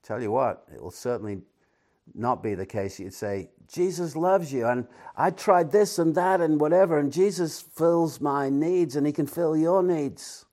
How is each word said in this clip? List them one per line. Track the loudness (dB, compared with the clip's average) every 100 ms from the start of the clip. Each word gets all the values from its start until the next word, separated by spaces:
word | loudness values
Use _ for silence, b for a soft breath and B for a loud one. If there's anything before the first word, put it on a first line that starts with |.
Tell | -8 -6
you | -2
what, | 0 0 -2 _
it | -16
will | -16
certainly | -10 -6 -6 -6 -10 -12 _ _ _ _ _ _
not | -6 -4 -2
be | -4 -6
the | -6
case. | -6 -6 -8
You'd | -16
say, | -8 -6 -6 -8 _ -16
"Jesus | -4 -2 -2 -6 -2
loves | 0 0 0
you, | -2 0
and | -2 -4 B B -2
I | -2
tried | 0 2 2 4
this | 2 2 2
and | 0 2
that | 2 2
and | 2 2
whatever, | 4 4 4 4
and | 0
Jesus | 2 2 2 -4 -4
fills | -16 0 2 4 2 0
my | -2 0 0
needs, | 0 2 2 0 0
and | 0
he |
can | 0 -4
fill | -2 0 2
your | 2 4
needs." | 2 0 -2 -8 -18 -20 _